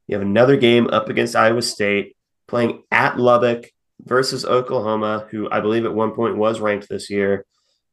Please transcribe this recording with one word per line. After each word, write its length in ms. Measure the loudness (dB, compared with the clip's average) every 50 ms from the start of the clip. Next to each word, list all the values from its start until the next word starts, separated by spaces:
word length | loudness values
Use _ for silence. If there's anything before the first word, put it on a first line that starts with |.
| _
You 80 | -6 -6
have 100 | -4 -2
another 300 | 0 4 4 6 6 6
game 320 | 4 6 4 6 4 4
up 220 | 2 0 -2 -2 -2
against 260 | -4 -4 -2 -2 2
Iowa 260 | 2 2 2 2 0
State, 540 | -2 -4 -4 -4 -2 -2 -2 -2 -4 -6 _ _ _ _ _ _ _
playing 360 | -6 -2 -2 -2 -2 -2 -6 _ -2
at 280 | 0 2 2 2 0 2
Lubbock 460 | 4 4 4 4 4 2 -2 -2 -8 -16 _ _ _ _ _ _
versus 460 | -6 -2 0 0 0 -2 -4 -6 -4
Oklahoma, 840 | 0 0 0 0 -2 -4 -4 -2 -2 -4 -2 -2 -4 -4 -6 -8 -8
who 200 | -8 -8 -6 -4
I 80 | -4 -2
believe 240 | 0 0 0 0 -2
at 100 | -2 -2
one 180 | -2 -2 -2
point 260 | -2 -2 -2 -2 0
was 240 | 0 0 0 0 -2
ranked 260 | -2 -2 -2 -4 -6
this 220 | -10 -12 -10 -8 -6
year, 360 | -4 -2 0 0 -2 -2 -6 _ _ _ _ _ _ _ _ _